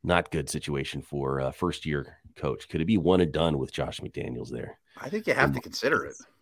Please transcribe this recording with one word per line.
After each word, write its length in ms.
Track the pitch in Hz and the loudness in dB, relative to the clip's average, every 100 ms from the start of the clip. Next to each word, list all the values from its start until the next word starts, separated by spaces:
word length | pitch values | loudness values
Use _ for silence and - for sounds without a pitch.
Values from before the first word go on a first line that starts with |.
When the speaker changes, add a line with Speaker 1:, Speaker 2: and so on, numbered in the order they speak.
Speaker 1:
Not 260 | 87 87 82 | 4 4 4
good 180 | 80 69 | -4 -4
situation 540 | 78 - 71 67 71 | -6 -4 -4 -4 -8
for 380 | 71 71 67 67 | -6 -4 -2 0
a 100 | 67 | -2
first-year 680 | - 90 80 80 71 65 - - - | 0 -2 -2 -2 -4 -4 -16 -20 -6
coach. 320 | 69 - - | -4 -4 -4
Could 120 | 78 | -2
it 20 | 82 | 2
be 120 | 107 | 4
one 220 | 82 92 | 6 6
and 120 | 87 | 6
done 260 | 78 82 73 | 4 2 2
with 140 | 65 | -2
Josh 260 | - 67 - | -4 -4 -6
McDaniels 520 | - - - - - | -10 -8 -8 -8 -8
there? 280 | 123 - - _ - | -8 -10 -14 _ -14
Speaker 2:
I 120 | 135 | -6
think 160 | 208 - | -4 0
you 80 | |
have 160 | 135 143 | 4 4
Speaker 1:
Mm. 40 | |
Speaker 2:
to 60 | 135 | 2
consider 440 | - - 131 143 | -4 -2 2 2
it. 100 | 71 - - _ | -2 -12 -20 _